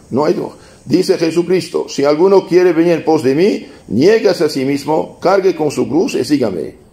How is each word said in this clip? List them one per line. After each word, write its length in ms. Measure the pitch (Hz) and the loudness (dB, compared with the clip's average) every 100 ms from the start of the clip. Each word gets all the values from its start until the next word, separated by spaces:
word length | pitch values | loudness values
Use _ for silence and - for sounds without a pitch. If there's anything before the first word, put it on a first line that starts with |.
| - | -6
no 160 | 117 | -2
hay 80 | 156 | 0
de 80 | 208 | -2
otra. 160 | - - - - 127 | -6 -14 -20 -20 -2
Dice 320 | 165 180 160 | -2 0 0
Jesucristo, 680 | 165 165 170 185 - 151 - | 0 -2 0 -2 -2 -6 -6
"Si 120 | - | -2
alguno 460 | 139 151 190 196 165 | 0 2 4 4 4
quiere 240 | 180 180 | 2 4
venir 220 | 160 175 | 2 2
en 100 | 160 | 0
pos 180 | 156 156 | 0 0
de 120 | 123 | 0
mí, 320 | 143 202 - - - - | 2 0 0 -8 -20 -6
niégase 560 | 113 180 226 202 170 | 2 2 4 0 0
a 40 | 151 | -2
sí 160 | 139 | -2
mismo, 540 | 135 139 147 160 175 - | -4 -4 -2 -4 -4 -4
cargue 340 | 165 196 190 | 0 2 0
con 160 | 160 147 | 0 -4
su 160 | 123 113 | -2 -2
cruz 280 | 151 226 | -2 -2
y 100 | - | -4
sígame". 520 | 123 143 110 85 65 - - | -2 0 0 -4 -10 -14 -20